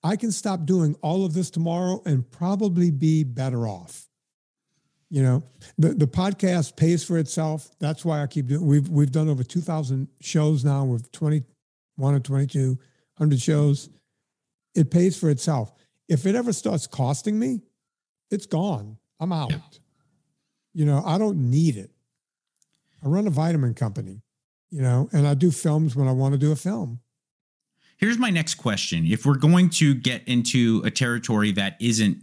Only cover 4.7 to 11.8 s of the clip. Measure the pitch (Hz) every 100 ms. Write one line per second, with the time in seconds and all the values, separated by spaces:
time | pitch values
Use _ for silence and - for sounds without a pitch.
4.7 | _ _ _ _ 147 131 127 - _ -
5.7 | - 156 254 147 - 190 196 190 180 147
6.7 | - 160 170 - 170 156 - 156 156 -
7.7 | _ 151 156 170 151 143 - 127 143 165
8.7 | 147 143 151 147 143 156 139 123 175 160
9.7 | 160 135 135 139 _ - 160 151 156 139
10.7 | 139 135 120 117 - 156 151 127 _ _
11.7 | _